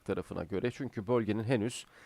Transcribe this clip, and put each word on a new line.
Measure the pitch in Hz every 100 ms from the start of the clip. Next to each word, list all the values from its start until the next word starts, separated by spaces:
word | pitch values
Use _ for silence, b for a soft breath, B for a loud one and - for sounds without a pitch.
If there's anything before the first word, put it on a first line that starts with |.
tarafına | - 92 87 92
göre. | 85 95 123
Çünkü | - 127 - 101
bölgenin | 123 107 107
henüz | 110 127 107 - - B